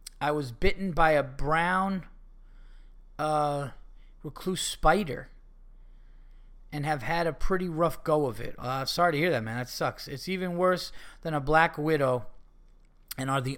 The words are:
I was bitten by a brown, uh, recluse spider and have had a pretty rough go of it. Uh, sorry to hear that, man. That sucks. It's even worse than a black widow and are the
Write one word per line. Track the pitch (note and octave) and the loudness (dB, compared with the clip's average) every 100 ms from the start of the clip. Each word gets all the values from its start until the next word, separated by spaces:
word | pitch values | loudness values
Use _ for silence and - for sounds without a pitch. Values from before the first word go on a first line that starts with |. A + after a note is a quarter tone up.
| - - | -18 -4
I | D3 | -2
was | D3+ C3 | 0 -4
bitten | A#2 F#3+ F#3 G3 | 4 4 4 -2
by | D#3 D#3+ | 4 6
a | D3+ | 6
brown, | C3+ C3 C#3+ D#3+ E3+ F#3 G3 F#3+ - - - - - - - - - - - - | 2 -2 0 2 2 0 0 -2 -8 -20 -20 -20 -20 -20 -20 -20 -20 -20 -16 -4
uh, | D3+ D3+ D3 C#3+ C#3 - - - - - | 0 2 0 -2 -4 -10 -18 -20 -20 -14
recluse | D3+ - - F#3 | -14 -8 -4 -4
spider | - - D#3 F#3 E3+ - - - - - - - - - - - - - - - - | -4 2 4 4 0 -8 -12 -18 -20 -20 -20 -20 -20 -20 -20 -20 -20 -20 -20 -20 -12
and | D3 C#3+ | -6 -4
have | D3 | -2
had | A2+ E3+ E3 | -2 0 0
a | |
pretty | C#3+ - F#3 F3+ | 2 2 4 0
rough | D#3 E3+ - | 2 0 0
go | - D3+ C#3 | 0 2 2
of | G#2+ | -4
it. | - - | -8 -6
Uh, | B2 C3+ C3 | -4 -4 -4
sorry | - F3 | 2 2
to | D3 | 2
hear | F3 | 2
that, | C3 | 0
man. | A2 A#2+ | -2 -6
That | B2 | -6
sucks. | - C#3 - - | -4 -4 -4 -10
It's | C3+ - | -10 -6
even | F#3 F3+ F3 | -4 -4 0
worse | F#3 F3 - - - - | 2 2 -4 -12 -16 -10
than | D#3+ | -4
a | D3+ | -2
black | C#3 D#3 E3 - | 4 4 4 2
widow | D3+ D#3 C3+ B2 - - - - - - - _ - - | 0 2 2 0 -4 -12 -20 -20 -20 -20 -20 _ -14 -6
and | C3 | -2
are | C3+ | -2
the | B2+ | -2